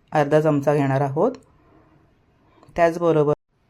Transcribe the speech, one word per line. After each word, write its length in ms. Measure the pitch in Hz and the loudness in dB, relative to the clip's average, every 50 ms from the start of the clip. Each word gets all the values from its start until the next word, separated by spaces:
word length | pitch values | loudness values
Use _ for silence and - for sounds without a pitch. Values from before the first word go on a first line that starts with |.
| _ _ | _ _
अर्धा 280 | - 156 143 143 151 156 | -2 -2 0 2 2 2
चमचा 340 | 151 156 147 139 139 151 147 | 2 2 0 0 0 0 0
घेणार 260 | 151 139 139 135 135 | 0 0 0 0 -2
आहोत. 320 | 143 131 135 151 196 269 254 - _ _ _ _ _ _ _ _ _ _ _ _ _ _ _ _ _ _ _ _ _ _ _ _ _ - - | -2 -4 -2 -2 -2 -2 -4 -6 _ _ _ _ _ _ _ _ _ _ _ _ _ _ _ _ _ _ _ _ _ _ _ _ _ -10 -2
त्याचबरोबर 560 | 175 170 170 165 175 170 165 160 156 147 147 147 - _ _ _ _ _ | 0 0 0 0 0 0 0 2 2 2 0 -2 -4 _ _ _ _ _